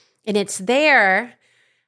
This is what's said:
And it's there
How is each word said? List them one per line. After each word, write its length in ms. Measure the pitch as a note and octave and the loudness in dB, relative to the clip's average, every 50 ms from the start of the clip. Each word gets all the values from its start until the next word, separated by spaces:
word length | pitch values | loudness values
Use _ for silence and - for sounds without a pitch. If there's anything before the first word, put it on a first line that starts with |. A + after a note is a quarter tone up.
| _ _ _ _ _ | _ _ _ _ _
And 100 | - G3 G#3 | -6 -4 -4
it's 200 | G3+ G3 - - | -4 -4 -8 -8
there 760 | F#3+ F#3+ B3 C4+ D4+ D#4 C#4 B3 G#3 F#3+ F#3+ G3 A#3 A#3+ - _ _ _ _ _ _ _ _ _ _ | -4 -2 0 0 2 2 4 4 4 2 2 0 -2 -6 -12 _ _ _ _ _ _ _ _ _ _